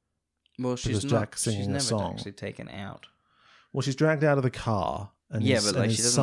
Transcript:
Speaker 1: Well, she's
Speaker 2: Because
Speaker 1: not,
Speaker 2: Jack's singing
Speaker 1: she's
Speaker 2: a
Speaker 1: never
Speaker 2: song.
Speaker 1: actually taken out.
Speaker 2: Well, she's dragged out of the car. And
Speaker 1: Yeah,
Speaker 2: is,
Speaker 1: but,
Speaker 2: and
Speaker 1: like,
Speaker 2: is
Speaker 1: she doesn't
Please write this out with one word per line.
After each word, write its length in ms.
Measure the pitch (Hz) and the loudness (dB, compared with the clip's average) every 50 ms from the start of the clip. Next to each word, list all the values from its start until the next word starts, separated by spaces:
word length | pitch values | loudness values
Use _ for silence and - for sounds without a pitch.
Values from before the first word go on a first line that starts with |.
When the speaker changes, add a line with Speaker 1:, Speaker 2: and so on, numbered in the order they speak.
| _ _ _ _ _ _ _ _ _ _ _ - | _ _ _ _ _ _ _ _ _ _ _ -6
Speaker 1:
Well, 160 | 127 127 123 | -4 -4 -2
she's 240 | 123 - - - 101 | -2 -2 -2 0 0
Speaker 2:
Because 60 | 131 | 0
Speaker 1:
not, 40 | 139 135 110 | 2 2 0
Speaker 2:
Jack's 200 | 104 - - - | 0 -2 -4 -4
singing 180 | - 120 110 98 | -2 -2 -2 -2
Speaker 1:
she's 60 | 101 101 | -2 -2
Speaker 2:
a 40 | |
Speaker 1:
never 120 | 98 95 131 | -2 -2 -2
Speaker 2:
song. 300 | 117 113 107 95 87 95 | 0 0 0 -2 -2 -4
Speaker 1:
actually 200 | 104 - 101 95 | -6 -10 -10 -12
taken 360 | - 104 98 - - - - | -10 -10 -10 -10 -10 -12 -12
out. 380 | - 95 101 95 - - - - _ _ _ _ _ _ _ _ - - _ _ - | -12 -12 -12 -12 -12 -14 -18 -20 _ _ _ _ _ _ _ _ -20 -20 _ _ -6
Speaker 2:
Well, 80 | 139 | -4
she's 140 | 120 135 131 | -2 -2 0
dragged 280 | - 151 156 156 143 151 | 2 2 2 4 4 4
out 140 | 151 143 139 | 4 4 4
of 60 | 127 | 4
the 80 | 123 | 2
car. 600 | - - - 117 110 98 85 - - - 98 - - _ _ _ | 0 -2 -2 0 0 0 0 -2 -2 -4 -8 -10 -14 _ _ _
And 140 | - 113 107 | -2 0 2
Speaker 1:
Yeah, 140 | - 131 110 | 4 4 4
Speaker 2:
is, 60 | 104 | 2
Speaker 1:
but, 40 | 104 | 2
Speaker 2:
and 80 | - - | 2 2
Speaker 1:
like, 100 | 110 113 | 2 2
Speaker 2:
is 60 | 110 107 | 2 2
Speaker 1:
she 40 | 113 | 2
doesn't 100 | 120 120 143 | 2 4 4